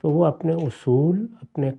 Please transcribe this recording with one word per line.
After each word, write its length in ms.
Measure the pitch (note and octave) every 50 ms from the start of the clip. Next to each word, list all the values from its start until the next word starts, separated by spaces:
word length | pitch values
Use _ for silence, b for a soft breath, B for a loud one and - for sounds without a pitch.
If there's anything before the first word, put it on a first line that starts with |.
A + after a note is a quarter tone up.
| -
تو 80 | D#3
وہ 160 | D3 E3 F3
اپنے 260 | D#3+ - - - D#3+ E3
اصول، 760 | E3+ E3 B2 - - - C3 B2 C3 D3 E3 F3+ G3+ A3+ A#3 - - C#3+
اپنے 280 | - - D3 C#3 C3+ C3+